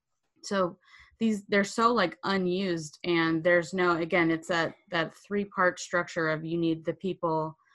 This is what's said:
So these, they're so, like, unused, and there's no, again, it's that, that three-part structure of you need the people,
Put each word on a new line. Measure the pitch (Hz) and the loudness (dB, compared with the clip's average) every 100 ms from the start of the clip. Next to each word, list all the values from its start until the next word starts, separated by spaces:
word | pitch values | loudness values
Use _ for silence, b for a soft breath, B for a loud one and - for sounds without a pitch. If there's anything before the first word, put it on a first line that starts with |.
| _ _ _ _ | _ _ _ _
So | - 196 175 - b b b _ | -6 -2 -2 -4 b b b _
these, | 220 208 - | -2 -2 0
they're | 202 | 0
so, | 202 - 226 | 2 2 2
like, | 233 175 - | 4 0 -2
unused, | - 196 180 180 196 165 156 - | -2 0 0 0 -2 -4 -6 -8
and | 175 170 165 160 | 0 2 2 2
there's | 175 175 165 | 4 4 2
no, | 185 180 165 | 0 0 0
again, | 165 185 165 | 0 2 2
it's | 160 165 | 0 -2
that, | 170 143 - _ | -2 -2 -6 _
that | 170 156 - | -4 -4 -8
three-part | - 202 202 - 180 175 | -6 -6 -4 0 0 0
structure | - 175 175 175 160 | -4 -4 -2 -2 -2
of | 156 | -2
you | 160 170 | -4 -2
need | 165 160 | 0 0
the | 165 | -4
people, | 165 190 175 170 160 156 151 _ | -6 -6 -4 -2 -2 -4 -8 _